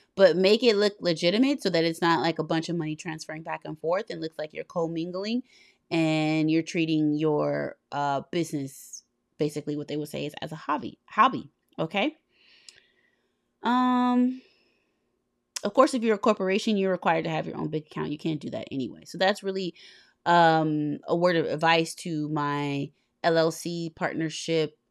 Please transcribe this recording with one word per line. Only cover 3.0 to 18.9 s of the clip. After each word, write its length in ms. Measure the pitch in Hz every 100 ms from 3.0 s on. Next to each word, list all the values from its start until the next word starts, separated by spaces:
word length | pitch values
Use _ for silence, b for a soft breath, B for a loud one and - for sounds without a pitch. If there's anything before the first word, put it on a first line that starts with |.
| 175 156 - 156
back 200 | 165 156 156
and 140 | 156
forth 320 | 156 185 220
and 100 | 170
looks 160 | 156 -
like 160 | 151
you're 100 | -
commingling 800 | 156 180 165 165 170 180 208 240 b b b b -
and 580 | 170 160 156 156 156 156
you're 140 | 160
treating 500 | 165 170 160 156 151
your, 640 | 147 156 147 147 147 147 - -
uh, 300 | 143 143 139 -
business, 720 | 175 160 147 135 - - - _ _ _ -
basically 380 | 151 151 147 147
what 120 | 143
they 100 | 147
would 120 | 151
say 160 | 143 143
is 80 | -
as 100 | 160
a 40 | 160
hobby, 420 | - 302 - - _
hobby, 460 | - 254 175 - _ _ -
okay? 400 | 160 202 262 - _ b b b b b b b b b b _ _ _
Um, 800 | 226 247 254 247 247 247 247 254 B B B B B _ _ _ _ _ _ -
of 100 | 202 -
course, 180 | 262
if 80 | 262
you're 140 | 226 208
a 40 |
corporation, 580 | 240 214 190 196 - 202
you're 140 | 190
required 340 | 180 185 165 165
to 40 |
have 160 | 160 165
your 120 | 160
own 100 | 156
bank 180 | 160 156
account. 200 | - 156
You 60 | 147
can't 240 | 165 151
do 80 | 127
that 180 | - -
anyway. 320 | 139 123